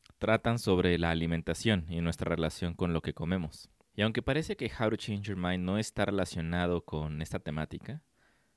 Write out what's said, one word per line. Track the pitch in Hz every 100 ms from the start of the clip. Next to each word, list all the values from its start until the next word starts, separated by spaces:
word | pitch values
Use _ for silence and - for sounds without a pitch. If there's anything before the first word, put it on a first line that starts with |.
| - -
tratan | 104 110 117 117
sobre | - 92 90 85
la | 85
alimentación | 82 82 82 80 82 113 101 80
y | 85
nuestra | 85 82 87
relación | 82 80 - 90
con | 85 87
lo | 82
que | -
comemos. | - 82 92 78 - - _ _ -
Y |
aunque | 107 110
parece | 117 139 156 151
que | 123
How | - 110
to | 110
Change | - 104 101
Your | 92
Mind | 90 92
no | 90 101
está | 107 -
relacionado | 101 101 90 87 80 87 87 87
con | - 78 76 76
esta | 78 98
temática, | - 76 78 78 - 143 - _ _ _ _